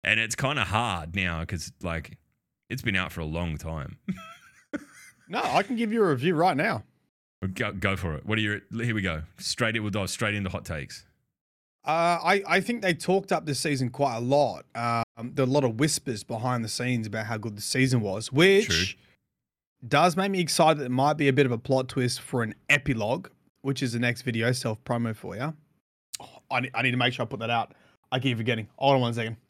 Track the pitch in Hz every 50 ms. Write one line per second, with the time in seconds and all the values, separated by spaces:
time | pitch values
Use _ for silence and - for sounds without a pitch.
0 | - 87 107 110 113 110 110 - - 131 151 139 101 87 98 107 120 117 95 85
1 | 78 82 85 98 95 90 85 80 82 - 92 82 - - - _ - 87 82 80
2 | 76 - - _ _ _ _ _ _ _ _ _ _ _ - 131 - 117 98 92
3 | 90 80 - 85 82 78 80 85 87 82 78 71 - 80 80 78 69 - - _
4 | _ - 185 - 659 659 679 - - - _ - _ _ - - - - - -
5 | - - _ _ _ - - 240 - - 123 165 202 - 254 220 233 208 220 233
6 | 208 175 143 123 123 180 175 151 170 185 160 131 165 226 170 117 - _ _ _
7 | _ _ _ _ _ _ _ _ - 98 95 - 120 104 101 98 104 98 98 90
8 | 92 85 76 71 - 95 107 110 107 104 104 - - _ - 113 123 120 110 107
9 | 95 92 80 78 82 - _ - - - - - 120 110 110 113 107 104 95 107
10 | 95 92 - - 117 104 104 104 98 92 82 90 - - 85 76 67 - - -
11 | - _ _ _ _ _ _ _ _ _ _ _ _ _ _ _ _ 147 156 165
12 | 170 170 175 165 147 170 196 202 190 - 165 196 185 - 240 233 202 185 170 -
13 | - - 185 196 190 - 190 160 - 151 139 127 - 160 147 127 131 117 - -
14 | 139 135 117 117 120 123 139 147 143 117 92 73 - _ _ 117 117 117 117 117
15 | 113 _ _ 117 110 98 - 139 131 123 131 147 139 120 110 110 - - - -
16 | - - 117 101 - - 117 110 117 127 127 120 113 104 - - 123 127 127 117
17 | 110 107 104 110 110 107 117 107 104 113 104 104 - - - 131 131 131 131 120
18 | 107 98 95 107 113 - 131 139 170 190 196 196 226 - 87 80 92 95 - _
19 | _ _ _ _ _ _ _ _ _ _ _ _ _ _ _ _ - 117 147 143
20 | 165 180 160 185 196 202 196 185 175 139 - - 165 156 160 151 139 123 127 131
21 | 135 147 151 151 147 139 131 135 143 127 120 113 - - 135 131 127 127 - 135
22 | 123 123 123 - - - - 123 113 110 - _ _ - 143 147 143 - 131 113
23 | 104 107 127 175 190 - _ _ _ _ _ _ - 135 139 - 139 123 113 117
24 | 123 120 123 127 - 123 117 113 113 120 123 123 - 117 110 - _ - 123 117
25 | 117 117 110 - - 92 90 104 127 156 151 - _ _ _ _ _ _ _ _
26 | _ _ - - - - - - _ _ 127 123 127 123 - 110 123 131 123 127
27 | 123 127 127 - 123 110 - 104 117 113 117 117 110 - - _ _ _ _ _
28 | _ _ 127 131 123 135 120 110 113 120 120 110 107 - _ - 135 139 139 131
29 | 123 117 117 117 113 113 113 - _